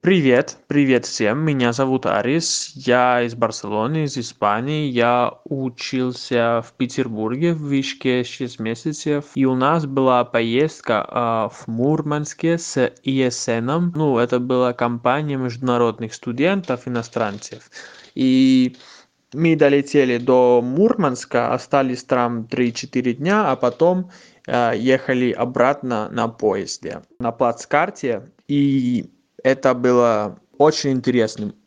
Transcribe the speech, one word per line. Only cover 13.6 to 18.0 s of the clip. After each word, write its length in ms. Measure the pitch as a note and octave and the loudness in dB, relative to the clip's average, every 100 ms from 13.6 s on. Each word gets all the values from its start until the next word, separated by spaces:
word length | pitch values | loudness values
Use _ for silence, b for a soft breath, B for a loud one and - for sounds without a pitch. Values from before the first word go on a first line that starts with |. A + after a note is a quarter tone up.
| A#2+ D#3+ F3 D#3+ | 0 0 -2 0
Ну, 220 | D3+ A#2+ | 0 2
это 240 | A#2+ B2 | 2 0
была 320 | B2 B2+ B2+ | 0 0 0
компания 640 | A#2+ A#2+ A#2+ B2 C#3 D3+ C3+ | 0 -2 0 0 0 -2 -4
международных 760 | B2+ A#2 B2+ A#2+ A#2 A2 A2+ | -4 -4 0 2 2 0 -10
студентов, 680 | - - A#2+ D#3+ G3 F3+ B2 - | -8 -8 -2 0 0 -4 -6 -4
иностранцев, 840 | A#2+ A2+ A#2+ G#2+ G#2 - A2 _ B B B | -8 -6 -4 -4 -4 -14 -18 _ B B B